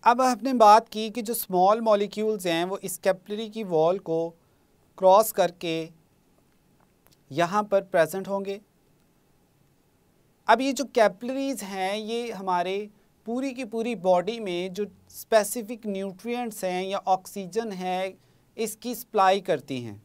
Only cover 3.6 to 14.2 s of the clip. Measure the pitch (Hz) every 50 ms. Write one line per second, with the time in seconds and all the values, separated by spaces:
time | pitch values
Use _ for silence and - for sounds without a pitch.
3.6 | 226 185 175 156 156 165 185 202 196 165 160 165 165 165 165 _ _ _ _ _
4.6 | _ _ _ _ _ _ _ - 190 185 185 202 226 214 - - 185 175 175 _
5.6 | - 170 160 160 160 160 - _ _ _ _ _ _ _ _ _ _ _ _ _
6.6 | _ _ _ _ _ _ _ _ _ _ _ _ _ _ 131 139 170 170 185 208
7.6 | 214 208 - 196 196 190 - 180 160 156 156 196 190 190 196 196 196 190 196 208
8.6 | _ _ _ _ _ _ _ _ _ _ _ _ _ _ _ _ _ _ _ _
9.6 | _ _ _ _ _ _ _ _ _ _ _ _ _ _ _ _ _ - 220 226
10.6 | 262 277 277 - 285 - _ 247 220 202 185 - - 240 262 269 277 277 269 -
11.6 | 208 190 202 190 185 190 202 214 220 208 226 233 240 233 220 190 202 - 180 175
12.6 | 175 185 190 196 214 208 _ _ _ _ _ _ _ - 233 247 262 277 254 240
13.6 | 262 208 220 226 226 247 240 190 165 185 185 175